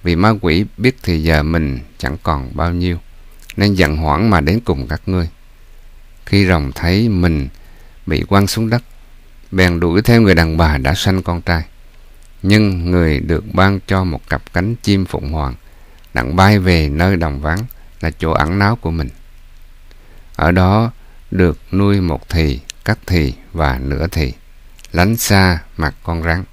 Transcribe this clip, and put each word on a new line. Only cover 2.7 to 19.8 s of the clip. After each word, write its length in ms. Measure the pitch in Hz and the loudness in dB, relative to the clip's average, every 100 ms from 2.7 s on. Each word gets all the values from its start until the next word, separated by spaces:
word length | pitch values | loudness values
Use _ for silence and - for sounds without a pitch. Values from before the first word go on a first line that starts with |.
nhiêu, 260 | 87 90 87 - - - - - - | -2 -4 -4 -10 -20 -20 -20 -14 -2
nên 180 | 101 | 0
giận 220 | 95 78 78 | 2 0 0
hoảng 340 | 78 73 113 | 0 0 2
mà 100 | 92 | 2
đến 200 | 71 95 | 2 -2
cùng 240 | 117 73 64 | -2 -4 -4
các 120 | 78 - | -6 -4
ngươi." 220 | 92 82 - - - - - - - - - - | -4 -4 -8 -20 -20 -20 -20 -20 -20 -20 -20 -2
Khi 200 | 98 95 | 2 4
rồng 260 | 87 69 | 2 0
thấy 360 | 65 85 95 113 | -4 0 0 2
mình 400 | 95 87 78 67 - - - - - - | 2 2 0 -4 -10 -20 -20 -20 -16 -4
bị 160 | 78 82 | -4 0
quăng 180 | 101 101 | 0 2
xuống 240 | - 113 | -2 -2
đất, 120 | 120 - - - - - - - | -2 -4 -20 -20 -20 -20 -20 -8
bèn 300 | 95 90 85 | 0 2 2
đuổi 220 | 87 87 | 2 2
theo 200 | 117 117 | 4 6
người 120 | 107 | 6
đàn 220 | 85 82 80 | 4 2 2
bà 220 | 80 73 | 2 2
đã 160 | 65 | 0
sanh 280 | 95 - 95 | 0 0 -2
con 200 | 90 87 | -2 -6
trai. 220 | 82 85 80 - - - - - - - | -2 -4 -4 -16 -20 -20 -20 -20 -20 -8
Nhưng 480 | 95 104 107 90 85 | 2 2 2 -2 0
người 300 | 90 82 71 | 2 2 0
được 240 | 76 82 107 | -2 -4 -2
ban 260 | - 95 98 - | 0 0 0 -2
cho 180 | 95 | -2
một 260 | 92 73 - | -2 -6 -6
cặp 220 | 71 - | -8 -6
cánh 220 | 87 95 117 | -4 -4 -4
chim 240 | - 98 92 | 0 0 0
phụng 260 | - 73 | -6 -6
hoàng, 220 | 78 69 62 - - - - - | -4 -6 -8 -18 -20 -20 -20 -10
đặng 220 | - 62 90 | -6 -2 4
bay 220 | 95 104 | 4 4
về 300 | 92 85 76 | 4 2 2
nơi 280 | 71 90 95 | 0 0 0
đồng 240 | 80 69 | -2 -4
vắng 180 | 73 87 123 - - - | -4 -4 -6 -14 -20 -8
là 100 | 82 | -8
chỗ 200 | 78 80 | -4 -2
ẩn 280 | 80 78 98 | 0 0 0
náu 180 | 101 120 | 0 0
của 140 | 82 | -4
mình. 180 | 80 69 - - - - - - - | -4 -6 -10 -20 -20 -20 -20 -20 -20